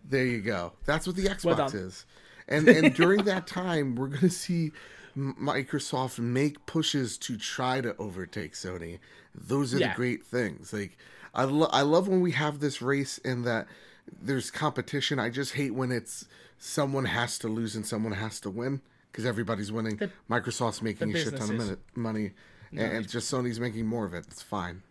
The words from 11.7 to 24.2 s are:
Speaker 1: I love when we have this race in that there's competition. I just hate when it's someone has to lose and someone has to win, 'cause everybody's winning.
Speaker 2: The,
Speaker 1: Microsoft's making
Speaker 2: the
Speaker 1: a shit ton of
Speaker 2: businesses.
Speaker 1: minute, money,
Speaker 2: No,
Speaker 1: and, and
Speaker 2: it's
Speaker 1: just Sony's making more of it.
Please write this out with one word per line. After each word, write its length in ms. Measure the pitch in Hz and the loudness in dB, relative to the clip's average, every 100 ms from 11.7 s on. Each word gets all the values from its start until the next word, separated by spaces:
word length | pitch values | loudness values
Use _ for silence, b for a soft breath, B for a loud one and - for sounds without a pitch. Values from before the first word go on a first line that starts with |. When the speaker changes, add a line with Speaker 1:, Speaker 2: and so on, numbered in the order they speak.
Speaker 1:
I 120 | 131 | 4
love 260 | 143 165 190 | 6 4 6
when 100 | 185 | 4
we 140 | 175 | 4
have 260 | 131 151 147 | 2 0 0
this 220 | 143 135 | -2 -2
race 380 | 123 139 135 - | 0 0 0 -4
in 240 | - 123 | -4 -2
that 240 | 120 113 - B B B - - | 0 0 -2 B B B -20 -10
there's 300 | 110 135 - | -2 -2 -2
competition. 680 | - 156 131 - 143 - 139 | -2 0 0 -4 -2 0 0
I 100 | 117 | 0
just 240 | 123 135 | -2 -4
hate 200 | 131 139 | -2 -2
when 160 | 117 127 | -2 0
it's 340 | 120 - - - B B B | -2 -4 -14 -14 B B B
someone 480 | - - 139 135 120 | -6 0 0 2 0
has 340 | 98 123 - | 0 0 -2
to 80 | 113 | -2
lose 300 | 113 113 110 | -2 -2 -4
and 80 | 104 | -4
someone 260 | 110 110 | -2 -2
has 300 | 101 110 - | -2 -4 -6
to 80 | 104 | -8
win, 320 | 98 127 139 _ b b | -4 -4 -4 _ b b
'cause 120 | - 120 | -4 -2
everybody's 460 | 110 110 107 104 | 0 -2 -2 -2
winning. 240 | 113 113 104 | -2 -2 -2
Speaker 2:
The, 160 | 101 - - | -6 -6 -2
Speaker 1:
Microsoft's 520 | 120 120 - 117 - | 0 0 -2 -2 0
making 320 | 110 101 107 | -4 -2 -2
Speaker 2:
the 60 | 165 | 0
Speaker 1:
a 40 | |
shit 80 | 120 | -2
ton 20 | - | -2
of 40 | 107 | -2
Speaker 2:
businesses. 160 | 110 107 | -2 -2
Speaker 1:
minute, 100 | 92 - - | -6 -8 -6
money, 360 | 113 110 101 - B B B | -4 -2 -4 -6 B B B
Speaker 2:
No, 120 | 156 | -4
Speaker 1:
and, 80 | 110 | -2
and 100 | 107 98 | -2 -4
Speaker 2:
it's 60 | |
Speaker 1:
just 200 | 120 - | -4 -2
Sony's 260 | 131 123 113 | -2 -2 -2
making 280 | 123 110 110 | -4 -2 -2
more 180 | 117 101 | -2 -2
of 80 | |
it. 120 | 87 | -6